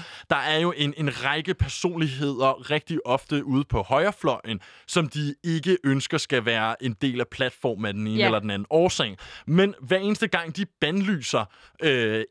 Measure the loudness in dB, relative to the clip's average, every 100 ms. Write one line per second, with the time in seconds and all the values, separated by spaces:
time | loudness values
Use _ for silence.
0 | -6 -14 -2 -2 2 2 2 0 -2 0
1 | -2 0 -2 -2 -2 -2 -2 -2 -4 0
2 | -2 0 -2 2 2 2 -2 -2 -2 -6
3 | 0 0 0 -2 0 0 2 -2 2 2
4 | 2 0 -2 -2 -4 -8 -8 -20 -2 0
5 | 0 -2 -4 -4 -4 -2 2 2 2 0
6 | 0 -4 0 0 2 2 0 -2 -4 -2
7 | -2 -2 -4 -2 -4 0 -4 -2 -4 -2
8 | -2 2 2 2 -2 -4 0 2 2 0
9 | -6 -6 -18 -14 0 2 2 0 -2 0
10 | 0 0 0 -2 -4 -6 -8 -2 0 0
11 | 0 -2 0 -2 -2 -8 -20 -2 0 2
12 | 2 0 -2